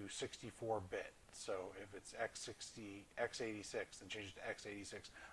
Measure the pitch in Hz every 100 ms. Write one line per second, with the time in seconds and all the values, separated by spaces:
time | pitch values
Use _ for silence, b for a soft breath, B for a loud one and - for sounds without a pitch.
0 | 98 - 127 - 117 - 113 107 95 104
1 | - - - - - 95 92 98 101 98
2 | - 120 110 - - 107 - - 101 101
3 | 101 - 120 - 117 107 98 117 - -
4 | 95 107 98 - 113 107 107 101 98 104
5 | - B B